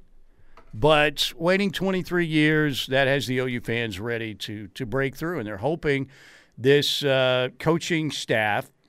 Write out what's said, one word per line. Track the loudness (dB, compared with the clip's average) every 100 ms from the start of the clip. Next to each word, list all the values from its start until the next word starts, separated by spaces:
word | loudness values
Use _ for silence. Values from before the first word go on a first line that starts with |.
| -12 -20 -20 _ -20 -20 -16
But | 0 4 4 4 0 -4 -2
waiting | 0 2 0
twenty-three | -2 -2 -2 -2 -2 0
years, | 2 4 4 2 -2 0
that | 2 2
has | 2 0
the | -2
O | -2
U | -4
fans | -4 -2 -4 -6
ready | -6 -4 -6 -8
to, | -10 -10 -12
to | -10 -4
break | -2 -2 -4
through, | -6 -6
and | -6
they're | -4
hoping | -4 -2 -2 -2 -4 -12 -20 -20 _ 0
this, | 4 4 4 0
uh, | 2 2 4 2 0 -2
coaching | 0 0 0 -2 -2
staff, | -4 -2 0 2 0 -4 _